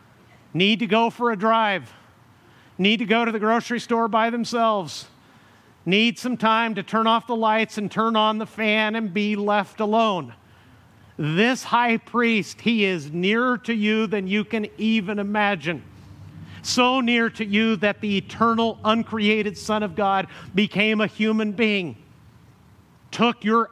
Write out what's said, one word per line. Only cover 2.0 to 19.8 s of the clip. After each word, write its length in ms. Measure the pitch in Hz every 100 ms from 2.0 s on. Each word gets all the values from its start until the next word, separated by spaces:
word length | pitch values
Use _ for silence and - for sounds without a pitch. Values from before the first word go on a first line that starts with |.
| - _ _ _ _ - - -
Need 200 | 190 214
to 80 | 208
go 180 | 226
to 80 | 226
the 80 | 220
grocery 400 | 214 233 - 233
store 280 | - 233 226
by 240 | 220 226
themselves. 760 | 240 226 240 226 208 151 - - _ _ - - _ _ _ 165
Need 340 | 196 233 180
some 160 | 254 240
time 400 | 220 220 233 202
to 80 |
turn 240 | - 220 226
off 180 | 226 -
the 100 | 233
lights 420 | 220 220 220 -
and 120 | 202
turn 260 | 220 226 220
on 220 | 214 214
the 80 | 220
fan 500 | - 214 214 214 220
and 180 | 220
be 220 | 180 208 208
left 440 | 208 208 190 -
alone. 540 | 214 220 226 180 127 110 _ - - - - _ - -
This 460 | 151 160 226 254
high 340 | - 233 240 226
priest, 640 | - 233 233 220 165 -
he 220 | 214 233
is 280 | 196 180 147
nearer 460 | 165 185 226 254 240
to 140 | -
you 340 | 233 208 220 220
than 200 | 208 185
you 160 | 208
can 240 | 208 226 208 -
even 400 | 220 220 185 208
imagine. 680 | 202 214 202 190 143 151 - - - - - - - -
So 400 | - - 247 262
near 280 | 240 240 226
to 140 | - 220
you 320 | 202 226 214
that 240 | 208 196
the 160 | 214 196
eternal, 600 | - - 226 226 226 -
uncreated 720 | 214 226 220 220 208 220 208 165
Son 240 | - 214